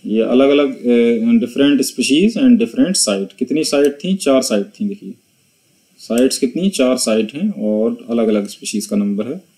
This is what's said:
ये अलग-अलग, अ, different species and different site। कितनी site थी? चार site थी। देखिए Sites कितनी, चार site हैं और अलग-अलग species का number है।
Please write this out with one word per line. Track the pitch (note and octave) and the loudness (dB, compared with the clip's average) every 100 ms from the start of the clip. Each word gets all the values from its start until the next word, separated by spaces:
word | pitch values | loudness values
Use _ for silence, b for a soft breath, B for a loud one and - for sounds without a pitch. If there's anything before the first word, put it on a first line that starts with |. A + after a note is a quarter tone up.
| - | -2
ये | A2 | -2
अलग-अलग, | G#2+ B2 C3+ C#3+ C#3+ B2+ | 2 4 4 4 0 -2
अ, | A#2+ A#2+ A#2 A#2 A2+ A#2 | 0 2 2 2 2 2
different | B2 - C#3 C#3 | 0 0 2 2
species | B2+ - G#2+ C#3+ G3+ A3+ | -2 -4 0 2 2 2
and | C4 A#3 | 4 4
different | - - E3 F#3+ - | 2 0 0 0 0
site। | G3+ G2 - | -2 -4 -6
कितनी | B2+ D3+ | -4 -2
site | D3+ C#3+ C#3+ C#3+ | 0 2 2 0
थी? | F3 | -4
चार | F#3+ - C3+ | -2 2 0
site | - G#2+ G2 | 2 -4 -4
थी। | _ G#2 | _ -8
देखिए | G2 F#2+ - _ _ _ _ _ _ _ _ | -8 -14 -18 _ _ _ _ _ _ _ _
Sites | - A#2 C3 - | -4 2 2 2
कितनी, | B2 D#3 F#3+ | -4 0 -2
चार | F#3+ B2+ B2 | 0 0 0
site | - A2 G#2+ | 0 0 -2
हैं | C#3 G#3 | -4 -6
और | D#3+ G#2+ G#2+ A2+ A#2+ - | -4 -2 0 -2 -4 -4
अलग-अलग | A#2 A2 G#2 G2+ | -2 0 0 -2
species | - - G#2+ - | -10 -8 -8 -4
का | G#2 | -2
number | G2+ G2+ A#2 | -2 -4 -6
है। | E3+ _ | -10 _